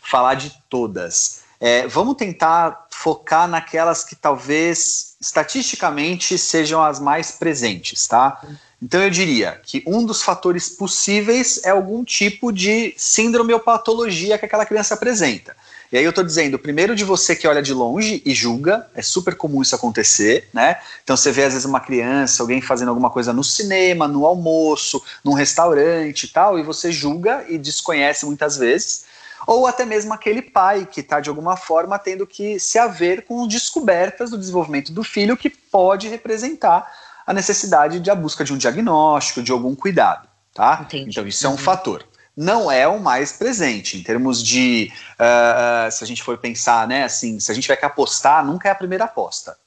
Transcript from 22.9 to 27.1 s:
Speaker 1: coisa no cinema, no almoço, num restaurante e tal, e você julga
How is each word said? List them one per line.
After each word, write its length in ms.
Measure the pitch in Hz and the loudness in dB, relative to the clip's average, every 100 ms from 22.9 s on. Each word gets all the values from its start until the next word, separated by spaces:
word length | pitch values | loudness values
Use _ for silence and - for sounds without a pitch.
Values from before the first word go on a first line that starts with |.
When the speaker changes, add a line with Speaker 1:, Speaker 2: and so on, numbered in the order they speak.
| 120 123 | 0 0
Speaker 1:
coisa 240 | 127 120 | 0 0
no 100 | 120 | -2
cinema, 640 | 135 - 208 190 185 175 147 | -2 -2 0 2 2 2 0
no 180 | 143 151 | 2 2
almoço, 760 | 180 165 160 156 151 - - - - | 2 2 2 2 0 -2 -6 -8 -6
num 100 | 143 | 0
restaurante 920 | 143 139 - 170 147 156 165 151 143 | 2 2 4 4 6 4 2 -2 -6
e 20 | - | -2
tal, 320 | 160 175 180 | 2 4 2
e 20 | |
você 300 | 151 156 170 | -4 -4 -4
julga 540 | 156 143 | -2 -4